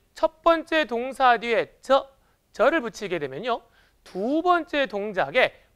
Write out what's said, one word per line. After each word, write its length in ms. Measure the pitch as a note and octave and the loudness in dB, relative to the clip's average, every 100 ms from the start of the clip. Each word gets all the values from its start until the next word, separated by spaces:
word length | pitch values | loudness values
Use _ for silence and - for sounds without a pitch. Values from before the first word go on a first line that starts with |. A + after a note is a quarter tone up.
| _ | _
첫 280 | - D#4+ - | -4 -4 0
번째 440 | E4+ E4 - D#4+ D4+ | 0 0 0 -2 0
동사 500 | A#3 C4 C4 B3+ A#3 | -4 -6 2 2 4
뒤에 400 | A#3 G#3+ D3 _ | 0 -2 -2 _
저, 260 | - C4+ - _ _ _ _ | 0 0 0 _ _ _ _
저를 280 | - A#3+ E4 | 0 2 2
붙이게 380 | A#3 - G3 E3+ | -4 -8 -6 -6
되면요. 420 | C#3 C3+ B3 A#3 - _ _ _ | -6 -8 -6 -6 -8 _ _ _
두 400 | - F#3 A3+ D#4 | -14 -8 -2 0
번째 440 | F4 F4 - D4 C4+ | 2 0 0 -4 -2
동작의 680 | G3+ G#3 F#3 C#3 A#3+ F3+ - _ | -4 -4 -4 0 2 2 0 _